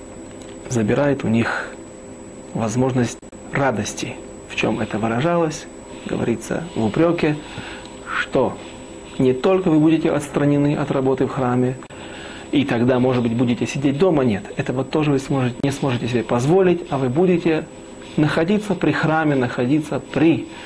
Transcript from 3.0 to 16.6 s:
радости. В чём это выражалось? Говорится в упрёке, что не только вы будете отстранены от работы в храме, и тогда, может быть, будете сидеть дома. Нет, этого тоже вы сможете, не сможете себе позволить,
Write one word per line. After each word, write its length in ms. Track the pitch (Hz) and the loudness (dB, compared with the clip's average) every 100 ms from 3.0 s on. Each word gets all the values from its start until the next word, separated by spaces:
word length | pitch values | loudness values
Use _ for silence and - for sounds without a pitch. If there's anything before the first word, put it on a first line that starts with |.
| 117 - - - - | 0 -2 -16 -18 -6
радости. 640 | - 139 107 - - - - - - - | 0 0 0 -4 -6 -8 -10 -14 -16 -12
В 80 | - | -4
чём 240 | - 113 | -2 -2
это 180 | 110 107 | -4 -2
выражалось? 680 | 113 117 165 175 160 151 - - - - - | -2 0 2 2 0 -2 -12 -16 -16 -14 -6
Говорится 580 | - - 110 - - 165 | -2 0 -2 -2 -6 -4
в 100 | - | -2
упрёке, 520 | 110 127 170 170 156 147 - - - - - - - - | 0 2 2 2 0 0 -6 -12 -12 -12 -14 -16 -8 -6
что 380 | - 135 113 - - - - - - - | -2 0 0 -2 -12 -16 -16 -16 -8 0
не 160 | 127 | 2
только 360 | 127 196 190 180 | 4 4 2 4
вы 80 | 156 | 4
будете 320 | 160 160 160 | 6 4 2
отстранены 640 | 147 147 - 143 143 143 | 0 -2 0 2 4 2
от 160 | 147 143 | 2 0
работы 360 | 143 135 131 131 | 0 2 2 0
в 20 | |
храме, 480 | - 123 123 127 127 - - - - - - - | 0 0 2 0 -2 -10 -16 -14 -14 -14 -14 -2
и 140 | 147 | 0
тогда, 340 | - 117 123 127 | 2 2 4 4
может 240 | 127 123 | 4 2
быть, 120 | 117 | 2
будете 320 | 113 123 117 123 | 2 2 0 -2
сидеть 320 | 147 139 139 | 0 0 2
дома. 260 | 185 151 | 4 4
Нет, 220 | 127 95 - - | 2 0 -2 -8
этого 280 | - 127 | -4 -4
тоже 280 | 131 156 151 | 0 0 2
вы 80 | 135 | 2
сможете, 340 | - 139 127 120 | 2 0 0 0
не 80 | 139 | -2
сможете 380 | - 143 123 120 | 0 0 0 0
себе 160 | 120 | 0
позволить, 560 | 110 120 135 185 | 2 2 4 6